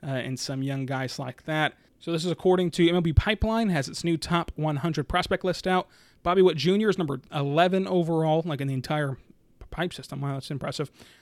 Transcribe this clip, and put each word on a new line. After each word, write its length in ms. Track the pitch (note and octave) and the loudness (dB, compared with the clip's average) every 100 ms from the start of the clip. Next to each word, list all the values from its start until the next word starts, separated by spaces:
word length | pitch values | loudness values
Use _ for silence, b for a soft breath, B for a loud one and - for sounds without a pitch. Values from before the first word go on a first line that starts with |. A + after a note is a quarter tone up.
uh, 40 | D3 | -8
and 320 | C3 B2 B2+ | -6 -6 -6
some 240 | - C3+ | -6 -4
young 240 | C3+ C#3 C3 | -4 -4 -4
guys 320 | C3 C3 - | -4 -6 -8
like 260 | B2+ - | -10 -10
that. 300 | - D#3 D3+ - b _ | -6 -2 -2 -4 b _
So 140 | - | -6
this 120 | E3 | -4
is 60 | F3 | -2
according 400 | D#3+ F#3+ F#3 F3 | 0 2 4 2
to 160 | - E3+ | 4 4
M 60 | |
L 60 | F3 | 4
B 120 | E3 | 2
Pipeline, 580 | C#3+ G#3 G#3+ G#3+ A3+ A3 | 2 2 0 0 0 2
has 180 | D#3+ C3 | 0 -2
its 160 | - | -4
new 120 | E3+ E3 | -2 -2
top 360 | - F3 E3 | 0 -2 -2
one 220 | - D#3 C#3+ | -4 -2 -2
hundred 320 | E3+ D#3 C#3 | -2 -2 -2
prospect 360 | F3+ - D3 | -2 0 0
list 220 | F#3 E3+ F#3 | 0 -2 0
out. 220 | F#3 - b b b | 0 -2 b b b
Bobby 200 | F3 F#3 | 2 6
Witt 140 | F#3 D#3 | 6 6
Junior 340 | D#3 G3+ A3 | 2 2 2
is 80 | F#3+ | 2
number 220 | D#3 C3+ - | -2 -4 -6
eleven 540 | D3+ C#3+ D3+ F3+ F#3+ F#3+ | -4 0 4 4 4 2
overall, 560 | F3+ E3 D#3+ D#3+ D#3+ | 0 2 0 2 2
like, 160 | E3 C#3+ | 0 -4
in 80 | C#3 | -2
the 60 | |
entire 420 | C3 - D3+ C#3 C3 - _ _ _ - | -4 -2 -2 -2 -6 -14 _ _ _ -14
pipe 240 | - F3 | -6 -6
system. 260 | - - C#3 | -8 -12 -6
Wow, 140 | C#3 | -6
that's 160 | C3+ - | -6 -8
impressive. 400 | C#3+ C#3+ - C#3+ B B B | -8 -6 -6 -8 B B B